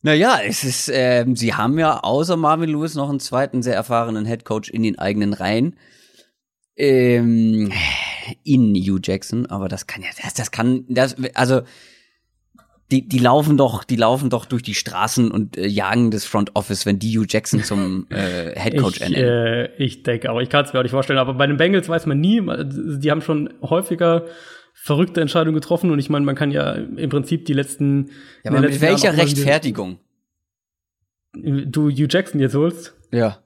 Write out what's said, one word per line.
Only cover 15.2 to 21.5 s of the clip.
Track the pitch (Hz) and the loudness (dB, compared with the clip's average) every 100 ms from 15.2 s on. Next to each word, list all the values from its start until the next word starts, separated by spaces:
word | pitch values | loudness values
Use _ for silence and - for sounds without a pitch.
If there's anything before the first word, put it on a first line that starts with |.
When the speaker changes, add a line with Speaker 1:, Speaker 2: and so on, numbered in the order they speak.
| 113 | 2
Speaker 1:
und, | 101 110 - | 2 -4 -4
äh, | 95 | -2
jagen | 101 98 117 117 | -2 0 2 2
das | 107 - | 0 -2
Front | 110 101 - | -2 0 -2
Office, | 101 98 - | -4 -4 0
wenn | 101 | 0
die | 110 110 | 0 -2
Hugh | 104 | 0
Jackson | 110 - 107 | -2 0 -2
zum, | 104 101 95 95 - | 0 -2 -2 -4 -6
Speaker 2:
<laughs> | |
Speaker 1:
äh, | - 95 90 85 - | -4 -4 -4 -8 -6
Headcoach | 107 147 104 90 | -4 0 0 -2
Speaker 2:
Ich, | |
Speaker 1:
ernennen. | - - 127 | -4 0 2
Speaker 2:
äh, | 120 117 117 120 - | 2 0 -2 -4 -4
ich | 139 - | -6 -4
denke, | - 117 131 | -6 -4 -2
aber | 117 | -4
ich | 127 | 0
kann's | 147 139 | 0 0
mir | 135 | -2
auch | |
nicht | 127 | 0
vorstellen. | 135 135 135 | -2 0 0
Aber | 127 127 | 0 0
bei | |
den | 139 | 0